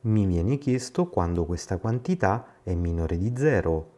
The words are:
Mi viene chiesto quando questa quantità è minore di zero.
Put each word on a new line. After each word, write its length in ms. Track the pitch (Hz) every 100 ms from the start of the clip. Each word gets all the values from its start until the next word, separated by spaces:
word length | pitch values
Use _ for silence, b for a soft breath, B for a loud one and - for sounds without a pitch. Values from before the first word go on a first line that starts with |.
Mi 220 | 117 107
viene 320 | 98 87 92 139
chiesto 520 | 139 127 123 - 175
quando 360 | - 85 87
questa 320 | 82 87 - 90
quantità 760 | 113 120 123 180 95 110 - -
è 100 | -
minore 440 | 87 87 85 82 85
di 140 | 101 123
zero. 540 | 151 113 85 80 78